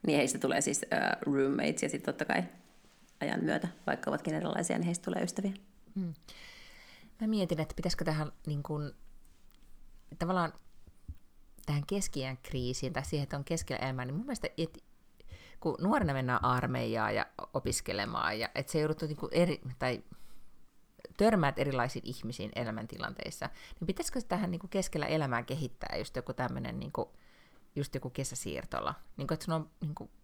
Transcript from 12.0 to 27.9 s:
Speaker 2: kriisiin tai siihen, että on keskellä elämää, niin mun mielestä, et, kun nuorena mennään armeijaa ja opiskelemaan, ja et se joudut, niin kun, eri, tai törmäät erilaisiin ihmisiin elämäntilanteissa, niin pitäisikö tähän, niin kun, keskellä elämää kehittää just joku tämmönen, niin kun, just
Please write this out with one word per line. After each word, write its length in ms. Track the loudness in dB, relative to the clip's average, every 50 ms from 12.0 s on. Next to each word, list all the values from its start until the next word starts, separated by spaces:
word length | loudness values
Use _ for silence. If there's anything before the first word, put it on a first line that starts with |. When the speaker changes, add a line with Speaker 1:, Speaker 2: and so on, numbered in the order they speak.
| 0 0 0 0 -2 -2 -4 -6 -8
Speaker 2:
kriisiin 500 | -4 -2 0 0 0 0 0 -2 0 0
tai 120 | -2 -2
siihen, 180 | 0 0 0 0
että 140 | 0 -2
on 80 | -4 -2
keskellä 400 | 0 0 -2 0 -2 -2 -2 0
elämää, 200 | -2 -2 -2 -2
niin 100 | -2 -2
mun 100 | -2 -2
mielestä, 240 | -2 -4 -2 -4 -4 -2 -2
et, 260 | -2 -2 -2 -10 -20 -20 -20 -20 -20 -20 -20 -18 -16 -14 -14 -14 -16 -16 -16 -2
kun 160 | 0 0 0 2
nuorena 320 | 4 4 6 6 4 4 2
mennään 320 | 2 2 4 4 4 6
armeijaa 680 | 6 4 6 4 2 2 2 2 2 2 2 2 2
ja 160 | 2 2 0 -2 -4 -12 -12 -4 -4
opiskelemaan, 840 | -2 0 2 0 0 0 -2 -2 -2 0 0 0 0 0 0 0 0
ja 100 | -2 -2 -2
et 140 | -4 -4 0
se 100 | 2 2
joudut, 200 | 4 4 2 0 -2
niin 140 | -4 -4
kun, 120 | -4 -4 0 4
eri, 280 | 4 6 6 4 -2 -4 -8 -6 -2
tai 240 | 0 0 0 -2 -6 -12 -14 -12 -12 -10 -10 -10 -10 -10 -14 -14 -18 -20 _ -20 -20 _ -20 -18 -16 -16 2
törmäät 420 | 6 6 8 8 8 6 4 4 2
erilaisiin 480 | 0 2 4 2 2 0 0 -4 -6
ihmisiin 460 | -6 -8 -6 -4 -6 -4 -4 -6 -6 -4
elämäntilanteissa, 920 | -4 -2 -2 -4 -6 -6 -8 -8 -6 -6 -6 -6 -4 -6 -8 -6 -6 -6 -6 -8 -10 -12 -14 -8 -6
niin 60 | -2
pitäisikö 340 | -2 0 0 0 0 0 -2 0 0
tähän, 220 | 0 2 2 0
niin 80 | 0 -2
kun, 120 | -4 0
keskellä 360 | 0 0 0 2 0 0 0
elämää 360 | 2 4 2 4 4 2 0 0
kehittää 540 | 0 -2 -2 -2 -2 -4 -6 -6 -4 -4 -4
just 180 | -4 -2 -4
joku 160 | -6 -4 -4 -2
tämmönen, 460 | -2 -2 -2 0 -2 -4 -4 -4 -4
niin 120 | -6 -4 -2
kun, 160 | -2 -4 -4 -6 -20 -20 -20 -20 -20 -20 -20 -20 -20 -20 -8 -4
just 180 | -4 -4 -2